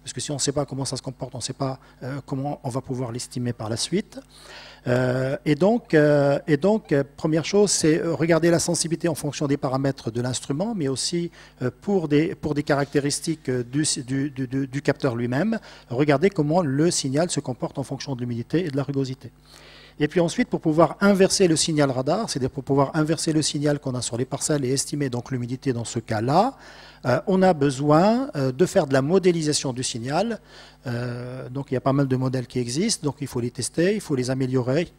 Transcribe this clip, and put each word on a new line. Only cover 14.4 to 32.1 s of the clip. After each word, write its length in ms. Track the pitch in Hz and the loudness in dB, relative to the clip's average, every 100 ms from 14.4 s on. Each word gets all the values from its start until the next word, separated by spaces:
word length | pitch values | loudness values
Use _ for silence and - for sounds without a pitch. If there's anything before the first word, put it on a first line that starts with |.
| 127 | -6
du, 200 | 135 135 | -4 -4
du 140 | 135 | -2
capteur 320 | - - 139 | -2 0 -2
lui-même, 440 | 117 120 127 208 226 - - - | -2 -2 0 -2 -4 -8 -20 -6
regarder 400 | 120 151 139 196 | 0 2 4 2
comment 320 | - 147 170 | 2 0 2
le 300 | 156 135 170 | 2 2 0
signal 400 | - 139 139 175 | 0 -2 -2 0
se 80 | - | -4
comporte 400 | 131 123 156 - | -6 -8 -8 -8
en 40 | |
fonction 320 | 127 135 - | -8 -8 -8
de 60 | 127 | -6
l'humidité 420 | 123 117 113 156 | -6 -6 -2 -2
et 60 | 180 | 0
de 80 | 139 | -4
la 60 | |
rugosité. 480 | 135 135 135 131 120 _ _ - - - - - | -2 -4 -4 -8 -16 _ _ -20 -20 -20 -20 -4
Et 120 | 151 | 0
puis 100 | 180 | 2
ensuite, 300 | 165 - - | 0 0 -2
pour 100 | 170 | 0
pouvoir 380 | 160 156 151 - | 2 4 4 4
inverser 480 | 202 190 190 - 185 | 2 6 4 4 4
le 80 | |
signal 340 | 160 - 151 139 | 4 2 2 2
radar, 400 | 123 131 190 220 | 2 -2 -2 -2
c'est-à-dire 200 | 139 127 | -4 -4
pour 160 | - | -4
pouvoir 260 | 127 139 139 | 0 2 2
inverser 360 | 160 156 156 - | 0 0 0 0
le 100 | 156 | 0
signal 380 | 147 151 147 143 | 0 0 0 0
qu'on 160 | 135 | -4
a 60 | 123 | -6
sur 160 | - 117 | -4 -4
les 80 | |
parcelles 400 | 131 131 - 147 | -4 -4 -2 0
et 40 | 127 | 0
estimer 380 | 135 - 147 139 | -2 -2 -4 -2
donc 220 | 120 - | -4 -6
l'humidité 400 | 127 120 127 139 | -6 -4 -4 -2
dans 140 | 120 | -4
ce 140 | 113 120 | -4 -6
cas-là, 580 | - 110 120 160 240 - - - - - | -4 -2 2 2 2 -2 -20 -20 -20 -6
euh, 160 | - 120 - | 0 0 2
on 140 | 185 | 4
a 120 | 185 | 4
besoin, 760 | 160 143 131 147 151 202 233 269 | 4 0 0 4 6 6 2 -2
euh, 160 | 151 131 | -2 -2
de 140 | 127 | 0
faire 220 | 175 196 143 | 2 2 2
de 60 | |
la 80 | 135 | 2
modélisation 680 | 139 190 180 170 151 143 143 | 4 4 4 2 0 -2 -4
du 120 | 120 | -4
signal. 580 | 127 117 120 156 226 220 - - - _ | -6 -6 -4 -2 -2 -6 -12 -20 -20 _
Euh, 600 | 131 120 123 120 123 127 127 | -8 -6 -6 -8 -10 -12 -10
donc 240 | 131 139 | -10 -4
il 40 | |
y 20 | 123 | 0
a 40 | |
pas 120 | 139 | 2
mal 160 | 139 | 2
de 60 | 139 | 2